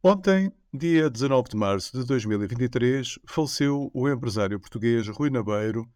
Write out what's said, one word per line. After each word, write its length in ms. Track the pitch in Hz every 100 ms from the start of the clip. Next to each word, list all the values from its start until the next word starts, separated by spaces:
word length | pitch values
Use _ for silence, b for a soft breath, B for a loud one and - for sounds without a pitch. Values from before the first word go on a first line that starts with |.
Ontem, 480 | 185 196 196 190 196 - _
dia 380 | 139 165 165 156
dezanove 400 | 117 135 135 120
de 60 | 107
março 420 | 101 98 - 127
de 80 | 123
dois 180 | 135
mil 180 | 107 104
e 40 | 101
vinte 160 | 117
e 60 | 123
três, 480 | 127 123 135 123 - -
faleceu 640 | - 147 - 143 143 139
o 160 | 135 135
empresário 500 | 131 123 107 98 101
português 480 | - 113 117 117 107
Rui 200 | 107 147
Nabeiro 580 | 131 104 104 107 110 113